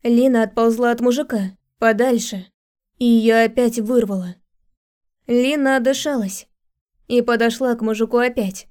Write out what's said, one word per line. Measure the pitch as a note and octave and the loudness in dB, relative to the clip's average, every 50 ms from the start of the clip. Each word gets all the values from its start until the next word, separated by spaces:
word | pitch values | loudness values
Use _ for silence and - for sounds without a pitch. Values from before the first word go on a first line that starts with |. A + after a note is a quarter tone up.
| - | 0
Лина | A#3+ A#3+ A#3 B3 C4+ B3 A3+ A3+ | 2 2 4 4 4 4 2 0
отползла | A3 - A#3 A3+ A#3 A3+ A3+ B3 A#3+ | 0 0 0 2 2 2 2 0 0
от | A#3 A#3+ | 0 0
мужика | A#3 B3 A#3+ C#4 D4 - B3 G#3+ G3 F#3+ - _ _ _ _ | 0 0 0 0 -2 -4 -4 -4 -4 -6 -8 _ _ _ _
подальше, | _ A3+ A3+ A3 G#3 A#3+ C4 A#3+ A#3 A#3 - A3 F#3+ F#3 _ _ _ _ _ _ _ _ _ _ | _ 0 0 2 2 2 0 0 -2 -2 -6 -10 -12 -14 _ _ _ _ _ _ _ _ _ _
и | _ B3+ | _ 2
её | A#3+ A#3 A3+ A3 A3+ A3+ A3+ A3+ | 2 2 4 4 4 4 4 2
опять | A3 A3+ B3 B3 A#3 A#3 A#3+ | 2 0 0 0 0 -2 -2
вырвало. | G#3+ G#3+ B3+ A#3+ A3+ G3 G3+ F#3 F3+ F3+ F3+ _ _ _ _ _ _ _ _ _ _ _ _ _ _ _ _ _ _ | -4 0 0 0 0 0 -4 -8 -8 -10 -14 _ _ _ _ _ _ _ _ _ _ _ _ _ _ _ _ _ _
Лина | - A#3+ A#3+ B3 C4+ D4+ D4+ C4+ C4+ C4+ | 0 0 2 2 2 0 0 0 2 2
отдышалась | C4 A#3 C4 C#4 C4+ - D4+ C#4+ B3 G3+ F#3+ - - - _ _ _ _ _ _ _ _ _ _ _ _ | 2 2 0 -2 -2 -4 -4 -4 -4 -4 -6 -8 -12 -18 _ _ _ _ _ _ _ _ _ _ _ _
и | - A#3 A#3+ | -2 -2 0
подошла | A#3 A#3+ A#3 A3 A#3 A#3 A3+ - C4 B3 A#3+ | 0 0 0 0 0 -2 -2 -2 -2 -4 -2
к | A#3 | -2
мужику | A3 A3 A3 G#3+ A3+ A3 A#3+ | -2 -4 -2 -2 -4 -2 0
опять. | A#3+ A#3+ B3 A#3+ B3 G#3+ F#3+ F#3+ - - - | -2 -2 -2 -2 -4 -6 -6 -8 -12 -18 -20